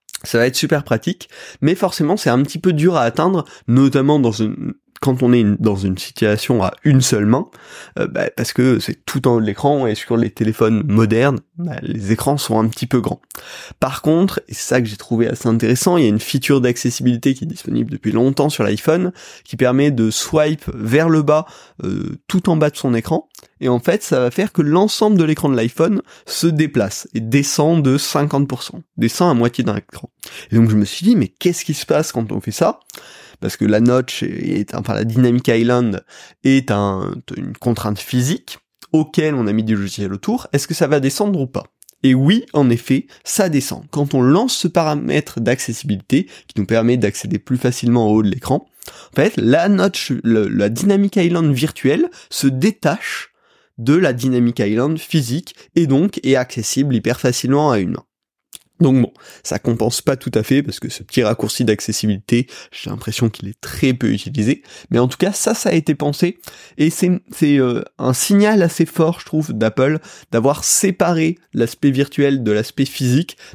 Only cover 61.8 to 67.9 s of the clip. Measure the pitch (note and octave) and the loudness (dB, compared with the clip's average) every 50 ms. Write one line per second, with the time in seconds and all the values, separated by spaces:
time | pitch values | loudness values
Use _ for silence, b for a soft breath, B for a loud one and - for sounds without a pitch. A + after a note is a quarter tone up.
61.8 | - - G#2+ - - G#2+ G2+ F#2+ - - A#2+ A#2+ B2 B B B B B B - | -2 -6 -6 -2 -2 -2 -2 -2 -2 0 0 0 0 B B B B B B -14
62.8 | - G2+ G2 A2+ - - G#2 - B2 A2+ - - - G2+ G#2+ - - - - - | -12 -12 -10 -10 -10 -8 -4 -2 -2 -2 -2 -4 -12 -14 -14 -14 -14 -12 -6 -2
63.8 | - C3+ B2 B2+ B2 A2 A2 G2 - - - - G#2 A#2+ - - B B B B | 0 0 0 0 0 -2 -2 -2 -4 -8 -4 -2 -2 -2 -2 -4 B B B B
64.8 | B B - A2+ B2 B2 - - - G3 G3+ - - G#3+ A3+ - - G#3 E3+ E3 | B B 0 2 2 0 0 -2 -4 -4 -2 -2 -2 -2 -2 -2 -2 0 0 0
65.8 | D3+ - D3+ - D3+ D3 D3 - F3+ F3 - _ B B B B B B B - | 0 0 -2 -2 -2 -4 -4 -4 -4 -6 -6 _ B B B B B B B -2
66.8 | D3 E3 - - F#3+ F3+ F3+ F3 _ - - - D#3 D3 C#3+ C#3 C3 B2 A#2+ A2+ | -2 0 0 0 0 0 0 -2 _ -10 -6 -2 0 2 2 2 2 2 0 -4
67.8 | - - | -6 -10